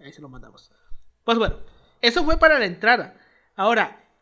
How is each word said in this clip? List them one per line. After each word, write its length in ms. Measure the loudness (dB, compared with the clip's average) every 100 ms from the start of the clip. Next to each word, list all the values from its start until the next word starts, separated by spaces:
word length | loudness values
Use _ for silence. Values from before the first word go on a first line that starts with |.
ahí 100 | -20
se 80 | -20
lo 80 | -20
mandamos. 420 | -20 -20 -20 _ _ _ -14 -14 _ -2
Pues 120 | 0
bueno, 180 | 0 -6 -14 -20 _ _
eso 240 | -2 0
fue 140 | 0 4
para 220 | 4 4
la 60 | 0
entrada. 520 | -2 0 0 -2 -16 _ _ _ -4
Ahora, 480 | 0 0 -2 -6 _ _